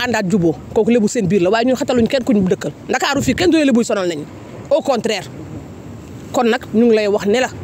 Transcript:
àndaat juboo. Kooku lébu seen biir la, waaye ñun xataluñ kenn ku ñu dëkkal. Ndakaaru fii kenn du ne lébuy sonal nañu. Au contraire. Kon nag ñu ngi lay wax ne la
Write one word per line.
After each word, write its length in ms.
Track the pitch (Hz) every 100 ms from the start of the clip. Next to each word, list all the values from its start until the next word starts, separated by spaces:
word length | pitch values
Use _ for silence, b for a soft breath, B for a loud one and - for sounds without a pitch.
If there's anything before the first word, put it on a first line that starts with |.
àndaat 260 | 247 233 190
juboo. 260 | 196 165 151 -
Kooku 160 | 233 208
lébu 160 | 240 208
seen 200 | 247 185
biir 140 | 202
la, 80 | 175
waaye 160 | 226 247
ñun 100 | 254
xataluñ 320 | 277 254 226
kenn 160 | 269
ku 100 | 233
ñu 80 | 208 185
dëkkal. 240 | 190 143 - -
Ndakaaru 320 | - - 277
fii 140 | 254 254
kenn 160 | 349
du 60 | 311
ne 60 | 285
lébuy 180 | 240 233
sonal 220 | 208 180
nañu. 180 | 156 151 - - - -
Au 120 | 294
contraire. 460 | 285 247 214 202 - - 160 - - - - - - - -
Kon 100 | - 233
nag 120 | 247 -
ñu 120 | 214 240
ngi 80 | 214
lay 120 | 208
wax 180 | 202 202
ne 120 | 226
la 100 | 254 -